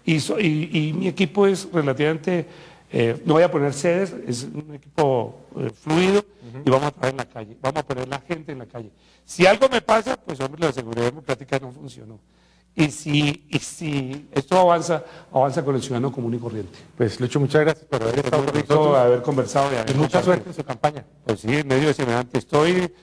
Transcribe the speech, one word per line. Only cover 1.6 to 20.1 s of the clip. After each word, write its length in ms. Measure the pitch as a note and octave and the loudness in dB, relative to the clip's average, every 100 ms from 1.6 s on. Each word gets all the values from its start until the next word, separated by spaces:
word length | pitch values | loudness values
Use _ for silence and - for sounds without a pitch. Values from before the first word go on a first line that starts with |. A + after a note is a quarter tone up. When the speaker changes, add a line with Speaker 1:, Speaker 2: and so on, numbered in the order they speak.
| - | -2
Speaker 1:
relativamente, 720 | E3+ C#3+ B2+ D3+ D#3+ F#3 F3 D3 - - - _ | -2 0 0 0 0 -2 -4 -4 -14 -20 -20 _
eh, 260 | - A#2 - | 0 0 0
no 100 | - | 2
voy 80 | D#3 | 4
a 80 | F3 | 4
poner 220 | D3+ C#3+ | 4 -2
sedes, 420 | C#3 F3 F3 G3 - - | 0 0 0 -2 -6 -8
es 180 | A#2+ | -8
un 300 | C#3 D3 D3+ | -8 -12 -12
equipo, 600 | C#3+ - - C#3+ B2+ A2 - - - | -18 -10 0 2 2 -2 -10 -16 -8
eh, 120 | B2+ - | -8 -8
fluido, 360 | D3+ D#3+ F#3 G3+ | 0 2 4 2
Speaker 2:
Ujú. 420 | - - A#2+ B2+ | 0 -12 -18 -4
Speaker 1:
y 60 | D3 | 2
vamos 160 | C3 D3 | 2 2
a 20 | |
trabajar 180 | - B2+ | -2 -4
en 60 | C3+ | -2
la 80 | A#2 | -8
calle, 300 | A#2 G#2 - | -12 -16 -8
vamos 200 | C3 D3+ | -4 -4
a 60 | C#3+ | -6
poner 220 | B2+ B2+ | -8 -6
la 120 | C#3 | -8
gente 320 | - E3 D3+ | -8 -10 -10
en 60 | C3+ | -14
la 80 | A2+ | -14
calle. 240 | A#2+ G#2+ _ _ _ | -14 -16 _ _ _
Si 220 | - - F#3 | -14 4 4
algo 220 | G#3+ C4 | 6 4
me 120 | A#3+ | 2
pasa, 360 | - A3 B3 B3+ | 2 2 0 -6
pues 220 | - C3+ | -8 -8
hombre, 200 | C3+ D#3 | -8 -2
la 100 | D#3+ | -2
seguridad 320 | B2+ A2+ A#2 A#2+ | -2 -6 -2 -2
democrática 520 | D3+ C#3 B2+ C3+ C#3 | -4 -6 -8 -4 -6
no 120 | C3 | -6
funcionó. 460 | B2 C#3 A#2+ A2 G#2+ _ _ _ _ _ | -14 -18 -18 -20 -20 _ _ _ _ _
Y 160 | - D3+ | -2 -2
si, 560 | - D#3 D3 D3 D3 _ | -2 -2 0 0 -2 _
y 80 | D3+ | -8
si 680 | - - D#3+ C#3+ B2+ C#3+ - | -8 -8 -6 -4 -6 -10 -6
esto 260 | C#3 - F3+ | -6 2 4
avanza, 460 | F3+ E3+ D#3+ D#3 - - - | 6 4 2 -4 -4 -18 -4
avanza 320 | C3+ C#3 B2 | 0 2 0
con 120 | C3 | -2
el 80 | C3 | -2
ciudadano 280 | - A#2+ C3+ | -2 -4 -4
común 220 | B2 A#2 | -4 -6
y 40 | A#2 | -6
corriente. 400 | A#2 G#2+ F#2+ - - - | -6 -10 -12 -16 -18 -2
Speaker 2:
Pues, 240 | A#2 - | -2 0
Lucho, 180 | B2 D3 | -2 0
muchas 220 | C#3 D#3 | 2 4
gracias 240 | D#3 D3+ - | 2 0 -4
por 160 | B2+ | -2
haber 160 | A2+ C3 | 0 0
Speaker 1:
Es 60 | |
Speaker 2:
estado 180 | C3+ B2+ | 0 0
Speaker 1:
muy 80 | C#3 | 0
Speaker 2:
con 80 | D3 | -2
Speaker 1:
rico 120 | D3 | 2
Speaker 2:
nosotros. 240 | D3+ D3+ C3+ | 4 4 4
Speaker 1:
haber 240 | A#2+ B2 | 4 4
conversado 500 | D3+ C3+ A#2 C#3+ C#3 | 2 -2 0 0 0
y 40 | B2 | 0
haber 140 | A2 | 0
Speaker 2:
Y 20 | C3 | 0
mucha 240 | D#3 | 2